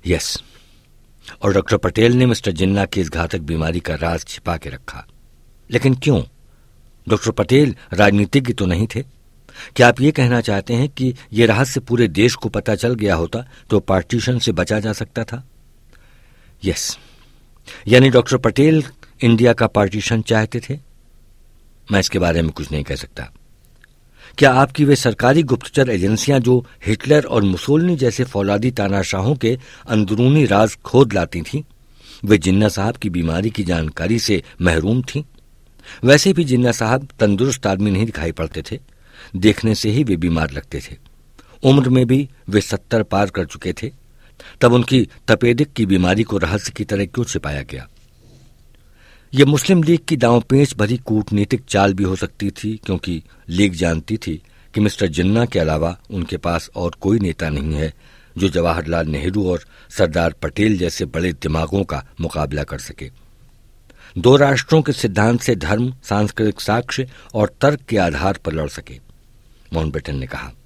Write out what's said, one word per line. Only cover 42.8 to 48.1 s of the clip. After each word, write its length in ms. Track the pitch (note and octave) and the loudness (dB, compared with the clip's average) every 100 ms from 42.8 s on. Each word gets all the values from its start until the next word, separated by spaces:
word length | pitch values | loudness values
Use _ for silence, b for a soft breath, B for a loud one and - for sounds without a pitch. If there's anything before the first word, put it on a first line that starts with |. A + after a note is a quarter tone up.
| - A2+ | -2 -2
पार 280 | G2+ F#2+ G2+ | 0 0 0
कर 140 | F#2+ | -4
चुके 280 | E2 - F#2 | -8 -8 -8
थे। 200 | E2+ - - - B B B B B | -8 -10 -14 -20 B B B B B
तब 120 | B2 | 4
उनकी 360 | B2 B2 C3 G#2 b - | 4 4 0 0 b 0
तपेदिक 440 | G#2+ A#2+ A#2+ C#3+ | 2 2 0 -2
की 140 | - G2+ | -2 0
बीमारी 360 | F#2+ F2+ G2+ | 2 2 2
को 160 | A2+ G2+ | 0 -2
रहस्य 340 | F2 G2+ - - | -2 -2 -6 -10
की 80 | |
तरह 220 | G#2+ G2+ G2 | -6 -4 -4
क्यों 180 | - | -6
छिपाया 380 | A#2 - D2 C#2+ | -6 -6 -6 -8
गया? 260 | C2+ C2 - _ _ | -10 -14 -16 _ _